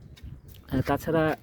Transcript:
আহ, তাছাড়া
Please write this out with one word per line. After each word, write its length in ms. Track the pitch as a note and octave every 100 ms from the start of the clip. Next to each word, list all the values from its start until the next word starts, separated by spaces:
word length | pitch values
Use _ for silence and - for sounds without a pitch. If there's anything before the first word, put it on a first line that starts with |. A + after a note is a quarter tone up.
| - - - - - - -
আহ, 120 | C3+
তাছাড়া 560 | C3 C#3+ - D#3+ D#3 D3